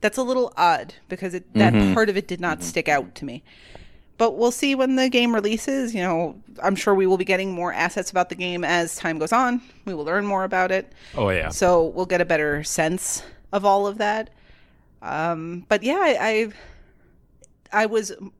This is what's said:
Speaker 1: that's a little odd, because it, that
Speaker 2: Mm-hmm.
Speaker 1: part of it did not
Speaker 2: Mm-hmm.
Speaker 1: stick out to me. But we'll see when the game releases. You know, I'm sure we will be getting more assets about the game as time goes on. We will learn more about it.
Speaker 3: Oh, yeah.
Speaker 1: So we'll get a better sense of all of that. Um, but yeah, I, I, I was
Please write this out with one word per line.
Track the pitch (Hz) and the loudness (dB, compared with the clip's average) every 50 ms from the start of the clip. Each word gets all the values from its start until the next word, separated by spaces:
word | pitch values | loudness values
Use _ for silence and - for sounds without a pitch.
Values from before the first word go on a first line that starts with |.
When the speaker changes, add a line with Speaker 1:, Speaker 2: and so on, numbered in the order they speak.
Speaker 1:
that's | - 214 202 - | 0 0 0 0
a | 254 | -2
little | 240 254 262 247 226 - | 0 0 0 0 -2 0
odd, | - 170 175 165 131 104 143 - - _ _ | 2 2 2 2 2 -2 -8 -16 -20 _ _
because | - - - 185 170 | -12 -8 -8 -8 -8
it, | 185 180 - - | -8 -12 -4 0
that | - - - 117 | 4 4 4 6
Speaker 2:
Mm-hmm. | - 104 98 95 | 6 4 4 4
Speaker 1:
part | - 220 - | 4 4 2
of | 196 | 2
it | 190 202 | -2 -2
did | - 180 175 | -4 -6 -4
not | 175 175 156 151 | -2 -4 -4 -4
Speaker 2:
Mm-hmm. | 160 | -6
Speaker 1:
stick | 170 - 175 156 - | -6 -4 -4 0 2
out | 151 143 - - - | 0 0 0 -4 -10
to | - - | -12 -12
me. | 139 117 - _ _ - - - - - - - - - - - _ - _ | -10 -10 -12 _ _ -20 -20 -20 -20 -20 -20 -20 -20 -20 -20 -20 _ -2 _
But | 226 233 135 156 | 0 0 2 2
we'll | 226 240 | 0 0
see | 240 - - 277 277 | 0 2 0 0 2
when | 262 262 262 262 | 2 2 2 2
the | 254 262 262 | 2 2 2
game | 247 247 240 240 233 | 2 2 2 4 2
releases. | 220 202 208 220 220 - - 269 269 262 233 226 | 2 2 0 -2 -2 -2 -2 -2 -2 -2 -2 -4
You | 214 | -2
know, | 180 185 175 165 175 156 - - - - - - - | -2 0 0 -2 -2 -4 -6 -12 -20 -20 -16 -2 0
I'm | 185 196 | 0 0
sure | 190 - 220 202 | 2 2 2 4
we | 190 196 | 4 4
will | 185 185 185 | 4 4 2
be | 190 | 2
getting | 196 190 180 190 196 185 | 0 0 0 0 -4 -4
more | 175 175 175 - | -4 -4 -4 -2
assets | - - 185 - 208 185 - | -2 -2 -2 -2 -4 -6 -2
about | - 185 180 180 | 0 0 0 0
the | 175 | -2
game | - 180 180 175 175 175 | -8 -6 -6 -4 -4 -2
as | 147 170 175 170 165 - | 0 0 0 0 -2 -6
time | - - 170 160 160 | -6 -4 -4 -2 -2
goes | 156 160 | -2 0
on. | - 233 262 247 240 247 - - - - - | 2 2 2 2 0 -2 -4 -8 -20 -16 -12
We | - 190 | -10 -8
will | 156 147 | -6 -4
learn | 151 170 196 202 | -2 -2 0 0
more | 202 196 190 185 | 0 -2 -2 -2
about | 190 190 185 185 185 185 | 0 0 0 0 2 0
it. | 190 - - - - - - - | -2 -2 -4 -16 -20 -20 -12 -4
Speaker 3:
Oh, | - 113 98 | 0 2 2
yeah. | 95 90 76 80 | 2 2 0 -2
Speaker 1:
So | 80 - - 180 180 170 165 160 | -2 0 2 4 4 4 4 2
we'll | - 160 185 | 0 -4 -4
get | 180 185 175 175 | -2 0 0 0
a | |
better | 170 175 156 151 151 147 147 151 | 2 0 0 2 0 -2 -2 -4
sense | - - - 160 160 170 190 - - - - - - - - - - - | -6 -2 0 0 0 0 -2 -4 -6 -8 -8 -10 -14 -20 -20 -16 -4 -4
of | 202 196 | 0 2
all | 202 196 202 202 | 4 4 4 2
of | 202 202 220 | 0 -2 -2
that. | 214 208 208 220 220 - - _ _ _ - _ _ _ _ _ _ _ _ _ - | -2 -2 -2 -2 -6 -8 -14 _ _ _ -20 _ _ _ _ _ _ _ _ _ -10
Um, | - 131 147 160 170 170 160 160 165 170 175 180 _ | -8 -6 -4 -2 -2 -4 -4 -6 -10 -10 -12 -4 _
but | 214 208 - | -2 0 0
yeah, | 240 285 381 | -2 -2 0
I, | 392 320 262 - - 220 220 220 226 214 202 - - - - - - _ _ _ _ _ _ _ _ _ _ _ _ _ _ _ _ _ - | 2 2 2 2 0 0 0 0 -2 -4 -6 -16 -20 -20 -20 -20 -20 _ _ _ _ _ _ _ _ _ _ _ _ _ _ _ _ _ 0
I, | 208 220 | 0 0
I | |
was | 220 214 220 214 196 202 - 190 196 _ _ | 2 0 -2 -2 -2 -10 -14 -16 -20 _ _